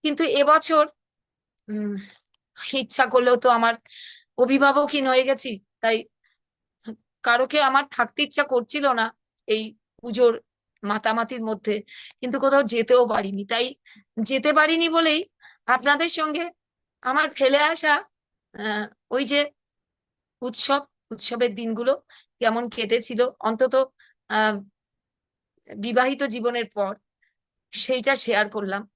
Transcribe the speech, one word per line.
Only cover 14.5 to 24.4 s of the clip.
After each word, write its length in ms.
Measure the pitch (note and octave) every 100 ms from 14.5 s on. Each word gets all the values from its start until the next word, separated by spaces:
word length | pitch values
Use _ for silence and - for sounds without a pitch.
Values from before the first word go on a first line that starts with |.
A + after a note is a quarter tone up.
পারিনি 360 | D4+ D4+ E4 E4+
বলেই 360 | E4 E4 D4+ - _ - _ -
আপনাদের 440 | B3+ B3+ C#4+ E4+
সঙ্গে 420 | E4+ D#4 D4+ E4+ _ _ _ _ _
আমার 280 | B3+ C#4 D4+
ফেলে 280 | - C4+ C#4
আসা, 460 | D4+ E4 D#4 D4 G4 _ _ _ _
আহ, 340 | - G#3+ G#3 G#3 _ _
ওই 140 | B3 C4+
যে 260 | C#4+ D4 _ _ _ _ _ _ _ _ _
উৎসব, 400 | B3 A#3+ - C#4 C#4+ _ _
উৎসবের 440 | A3 - A#3+ A#3+ G3+
দিনগুলো 460 | A3+ A3 A#3+ C#4 _ - _ _
কেমন 300 | A#3 A3+ A#3+
কেটেছিল, 600 | A#3 G#3+ A#3 A#3 A#3 B3 -
অন্তত, 540 | A3 A3+ B3+ C4 C4 _ _ _ _
আহ, 300 | G#3+